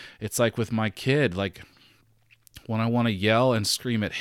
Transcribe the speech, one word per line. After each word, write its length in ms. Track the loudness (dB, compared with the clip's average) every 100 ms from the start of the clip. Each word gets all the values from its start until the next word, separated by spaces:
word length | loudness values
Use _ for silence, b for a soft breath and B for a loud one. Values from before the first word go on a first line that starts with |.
| B B
it's 180 | -6 0
like 180 | 0 0
with 140 | -2
my 200 | 0 -2
kid, 460 | -2 0 2 2 0
like, 260 | -4 -6 -20 b b b _ _ _ _ -20 -18 -6
when 140 | -2
I 40 | 0
wanna 220 | 2 2
yell 460 | 2 4 4 4
and 120 | 2 0
scream 360 | -2 -2 -2
at 120 | -2 -2